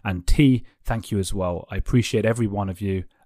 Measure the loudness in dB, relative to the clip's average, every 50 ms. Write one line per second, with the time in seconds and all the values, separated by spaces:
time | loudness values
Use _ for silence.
0 | -6 -4 -4 -2 2 4 4 6 6 4 4 2 -2 -8 _ _ -6 -4 -4 -4
1 | -4 -4 -2 -2 -2 -2 -4 -4 -4 -4 -4 -6 -8 -8 -6 -6 -2 2 2 2
2 | 2 2 0 0 2 2 0 0 -2 -2 -2 -4 -4 -4 -6 -4 -4 -2 -2 -2
3 | -4 -8 _ _ _